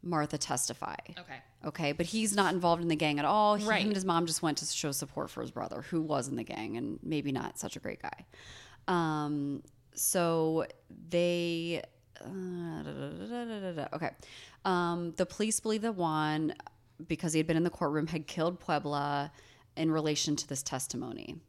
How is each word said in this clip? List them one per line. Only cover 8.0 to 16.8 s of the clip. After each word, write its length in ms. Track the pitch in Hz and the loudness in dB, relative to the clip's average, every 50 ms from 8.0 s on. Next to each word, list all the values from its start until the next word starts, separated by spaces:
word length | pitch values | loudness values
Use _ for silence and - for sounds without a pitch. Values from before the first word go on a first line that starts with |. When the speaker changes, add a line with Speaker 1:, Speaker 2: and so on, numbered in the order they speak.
| - | -8
Speaker 1:
guy. 220 | - - - - _ - - - - - - - - - - - | -10 -10 -10 -16 _ -20 -20 -20 -20 -20 -20 -20 -20 -20 -10 -2
Um, 760 | - 185 175 165 160 156 151 151 147 151 147 143 143 143 - - - - - _ _ - | 2 2 4 4 2 2 0 0 0 0 0 0 -2 -2 -4 -6 -12 -20 -20 _ _ -6
so 680 | - - - - 190 170 170 165 165 160 160 160 160 - - - - _ _ - - - 165 | -2 -2 2 2 4 4 4 4 4 4 4 4 2 0 -2 -6 -18 _ _ -18 -18 -10 0
they, 720 | 175 170 175 175 175 175 170 170 170 165 165 170 170 - - - _ _ _ _ _ - | 2 4 4 4 4 2 2 0 0 -2 -2 -2 -2 -4 -4 -8 _ _ _ _ _ -14
uh, 40 | - | -12
da, 560 | - 185 190 185 180 180 175 175 170 160 160 151 | -10 -8 -6 -6 -6 -6 -6 -6 -6 -6 -6 -6
da, 260 | 151 147 139 139 143 | -8 -6 -6 -8 -8
da, 160 | 156 170 190 | -8 -8 -8
da, 200 | 220 240 240 240 | -8 -6 -6 -6
da, 140 | 233 220 208 | -6 -6 -6
da, 120 | 196 185 | -6 -6
da. 160 | 170 156 139 - - | -4 -4 -6 -4 -4
Okay. 160 | 151 175 - - - - - - - - - - - _ | -4 -4 -4 -6 -8 -20 -20 -18 -20 -20 -20 -20 -4 _
Um, 500 | 190 185 175 175 170 170 175 175 170 160 | 2 4 4 4 2 0 0 -2 -4 0
the 80 | - 185 | 0 -2
police 340 | 175 - - 214 220 214 - | -2 0 -2 0 0 0 0
believe 220 | - 220 220 220 | 0 0 0 0
that 120 | 202 233 220 | 0 -2 -2
Juan, 580 | 185 170 160 156 156 156 151 151 151 156 151 - - - - _ _ | 0 0 2 2 2 2 2 2 2 0 0 -2 -4 -12 -18 _ _